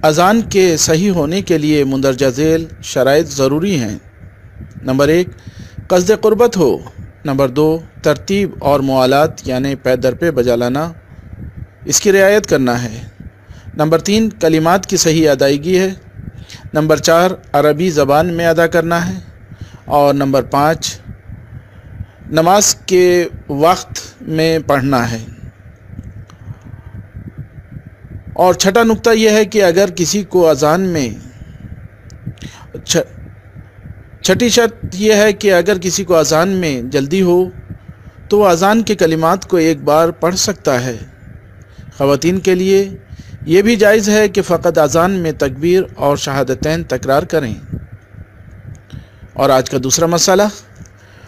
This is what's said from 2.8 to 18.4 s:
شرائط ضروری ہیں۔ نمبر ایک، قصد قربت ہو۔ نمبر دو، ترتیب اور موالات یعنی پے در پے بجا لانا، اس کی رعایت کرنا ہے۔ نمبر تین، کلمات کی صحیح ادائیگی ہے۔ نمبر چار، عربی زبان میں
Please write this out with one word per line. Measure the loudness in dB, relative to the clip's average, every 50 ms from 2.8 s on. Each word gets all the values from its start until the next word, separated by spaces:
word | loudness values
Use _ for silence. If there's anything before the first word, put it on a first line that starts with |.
شرائط | -12 -6 -2 0 2 4 4 2 2
ضروری | 0 -2 -2 0 0 0 0 -2 -2 -2 -2
ہیں۔ | -2 -4 -8 -10 -14 -20 -20 -20 -20 -20 -20 -20 -20 -20 -20 -20 -20 -18 -16 -10
نمبر | -6 -2 0 2 2 2
ایک، | 2 0 0 -2 -8 -18 -20 -20 -20 -20 -20 -20 -18 -12 -4
قصد | 0 0 2 2 2 0 2
قربت | 2 0 2 4 2 2 2
ہو۔ | 2 2 2 0 -2 -6 -12 -18 -20 -20 -20 -18 -10 -6
نمبر | -4 -2 0 0 0
دو، | 2 2 2 2 0 -2 -6 -12 -10 -4
ترتیب | 0 0 0 -2 -2 -2 -2 -2 -2 -2 -4 -4
اور | 0 0 0 2
موالات | 0 0 2 2 2 4 4 2 2 0 -2 -6 -8 -6
یعنی | -4 -4 -4 -4 -6
پے | -4 -2 -2 0
در | 0 0 -2 -2
پے | -2 -4 -2
بجا | 0 0 0 0 0
لانا، | 0 0 -2 -2 -4 -6 -6 -10 -16 -20 -20 -20 -20 -20 -20 -18 -16 -16 -16 -16 -16 -18 -18 -20 -16 -8
اس | -4 -4 0
کی | 2 2
رعایت | 4 4 4 4 4 2 0
کرنا | 0 0 0 0 0 -2 -2
ہے۔ | -4 -8 -10 -12 -16 -18 -18 -20 -20 -20 -20 -20 -20 -20 -20 -20 -20 -12 -4
نمبر | -2 0 2 2 0
تین، | 2 0 0 0 0 -2
کلمات | -2 0 0 2 2 2 2 2 2 0 0
کی | -2 -2
صحیح | 0 2 2 2 2 4 2
ادائیگی | 2 2 2 0 0 0 -2 0 0 0
ہے۔ | 0 -2 -4 -8 -16 -20 -20 -18 -18 -18 -18 -18 -20 -20 -20 -20 -12 -6 -4
نمبر | -2 2 2 2
چار، | 2 2 2 4 4 4 2 0 -4 -8 -2
عربی | 0 2 2 2 2 0 0 0
زبان | 0 0 2 2 2 2 2 0 -2
میں | 0